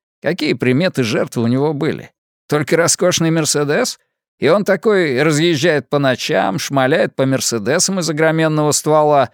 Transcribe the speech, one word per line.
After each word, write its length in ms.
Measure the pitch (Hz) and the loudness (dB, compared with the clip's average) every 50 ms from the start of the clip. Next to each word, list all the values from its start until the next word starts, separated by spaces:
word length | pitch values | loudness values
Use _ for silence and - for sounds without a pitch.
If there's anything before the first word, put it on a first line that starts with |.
| _ _ _ _ - | _ _ _ _ -6
какие 300 | 143 175 - 302 - 139 | -6 -4 -2 -2 -4 -2
приметы 500 | 120 127 127 127 147 185 180 - 139 123 | 0 0 0 2 2 0 0 -2 -2 -2
жертвы 400 | 107 139 - - - - 120 113 | -2 -2 -4 -4 -4 -4 -4 -2
у 40 | |
него 260 | 117 127 135 143 156 151 | 0 0 0 -2 -2 -2
были? 380 | 139 160 135 82 - - - _ _ _ _ _ _ _ - | -4 -4 -4 -6 -6 -10 -16 _ _ _ _ _ _ _ -4
Только 240 | 147 151 151 - 175 | -2 -2 0 0 2
роскошный 560 | 160 170 - - - 185 180 - - 165 160 | 2 2 2 0 2 0 0 2 2 0 0
«Мерседес»? 680 | 165 165 151 - - 147 147 139 151 233 254 - - - _ _ _ _ _ _ _ | 0 0 0 -2 -2 -2 0 0 0 -2 -2 -4 -6 -12 _ _ _ _ _ _ _
И 120 | - 117 143 | -2 2 2
он 160 | 175 208 160 | 2 2 2
такой 580 | 208 190 - - 220 208 185 170 143 120 127 151 | 0 -2 0 0 0 2 2 2 0 0 0 2
разъезжает 640 | 165 147 147 170 175 160 123 160 175 151 139 - | 2 2 2 2 0 0 0 0 0 0 0 -2
по 120 | - 147 143 | -2 -2 0
ночам, 600 | 139 131 123 - - - 151 190 185 190 196 151 | 2 0 0 -2 -2 -2 0 0 0 0 -2 -4
шмаляет 560 | - - 143 139 131 131 156 - - 147 - | -4 -2 0 0 2 2 2 0 -2 -2 -2
по 100 | - 131 | -2 0
«Мерседесам» 760 | 135 135 123 - - 120 113 98 117 151 185 - 190 196 185 | 0 0 -2 -2 -2 -4 -4 -2 -2 0 0 0 -2 -2 -4
из 80 | 156 165 | -4 -4
огроменного 640 | 151 151 160 160 160 160 160 156 156 151 151 147 - | -2 0 0 0 2 0 0 0 0 0 0 0 0
ствола 560 | - - 151 156 156 151 147 147 139 123 - | 0 0 2 2 4 4 4 4 2 2 0